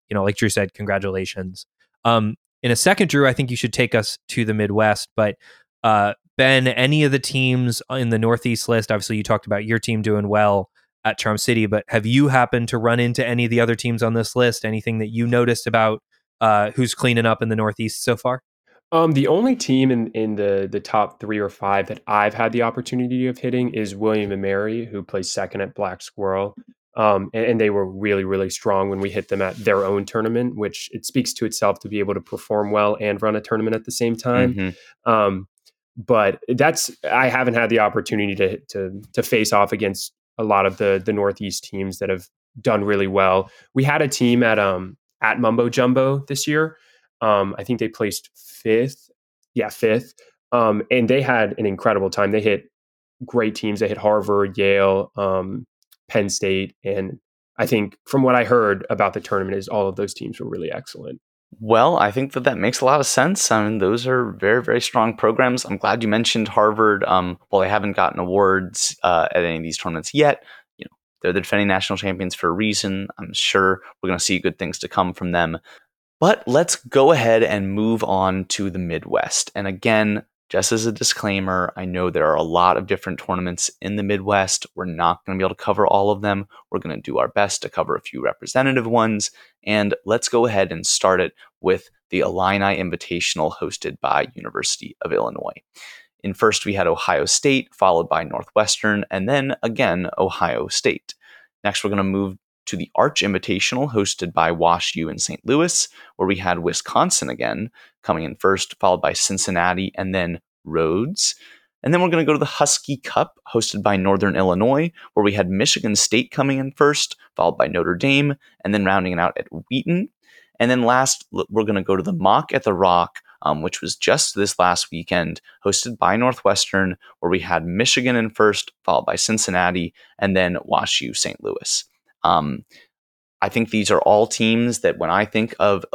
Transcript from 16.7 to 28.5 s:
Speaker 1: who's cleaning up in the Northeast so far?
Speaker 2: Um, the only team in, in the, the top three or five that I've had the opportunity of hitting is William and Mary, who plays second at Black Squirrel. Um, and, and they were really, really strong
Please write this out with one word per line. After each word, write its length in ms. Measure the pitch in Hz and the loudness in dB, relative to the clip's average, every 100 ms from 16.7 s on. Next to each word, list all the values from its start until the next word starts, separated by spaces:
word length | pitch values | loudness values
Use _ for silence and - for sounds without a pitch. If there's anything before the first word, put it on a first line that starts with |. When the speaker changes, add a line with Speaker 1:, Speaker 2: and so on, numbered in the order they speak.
Speaker 1:
who's 240 | 131 120 - | 0 -2 2
cleaning 300 | 127 117 113 | 2 4 2
up 160 | 110 | 2
in 80 | 113 | 0
the 60 | 110 | 0
Northeast 480 | 107 104 110 - | 0 -2 -6 -2
so 140 | - 117 | -2 0
far? 240 | 123 127 - _ _ _ _ | -2 -4 -8 _ _ _ _
Speaker 2:
Um, 220 | 165 165 | 2 4
the 140 | 139 139 | 4 4
only 280 | 175 254 247 | 4 2 0
team 360 | - 131 131 | 2 4 4
in, 160 | 120 113 | 2 0
in 280 | 110 110 104 | -2 -2 0
the, 320 | 101 98 98 | 0 0 -2
the 100 | 101 | -4
top 400 | - 110 101 - | -2 0 0 -4
three 180 | 107 104 | -6 -4
or 120 | 98 | -4
five 380 | - 101 98 95 | -4 -2 0 -2
that 140 | 107 - | -8 -2
I've 260 | 104 104 | 2 2
had 180 | 120 113 | 2 0
the 120 | 117 | 0
opportunity 640 | 117 120 127 127 123 127 127 | 0 -2 -4 -4 -2 -2 -2
of 100 | 127 | -4
hitting 360 | 131 123 123 | -2 -2 -2
is 220 | 110 104 98 | -2 -6 -2
William 360 | 110 107 101 | 0 0 0
and 100 | 98 | -2
Mary, 440 | 98 98 107 117 117 | -2 -2 -2 -4 -6
who 180 | 101 | -10
plays 280 | 92 98 92 | -6 -6 -4
second 300 | - 95 101 | -6 -6 -6
at 140 | 95 - | -8 -4
Black 260 | 98 90 | -6 -6
Squirrel. 540 | - - 98 95 101 - - _ _ - | -14 -6 -2 -2 -4 -8 -20 _ _ 0
Um, 320 | 107 98 98 | 2 2 0
and, 120 | 113 120 | -2 0
and 160 | 113 | 2
they 80 | 107 | 2
were 160 | 101 95 | 0 -2
really, 400 | 95 104 98 95 | -4 0 0 0
really 240 | 95 | -2
strong 400 | 95 | -2